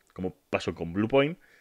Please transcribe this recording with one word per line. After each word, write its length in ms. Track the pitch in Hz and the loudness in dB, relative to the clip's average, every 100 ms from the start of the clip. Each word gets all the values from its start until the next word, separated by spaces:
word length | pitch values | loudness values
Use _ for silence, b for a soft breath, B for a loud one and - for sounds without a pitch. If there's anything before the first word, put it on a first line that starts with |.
| _ | _
como 240 | - 92 - _ | -8 -8 -8 _
pasó 260 | - - 85 | -2 -2 -4
con 160 | 85 | -4
Bluepoint, 440 | 95 110 135 143 180 b b | 0 2 4 2 -2 b b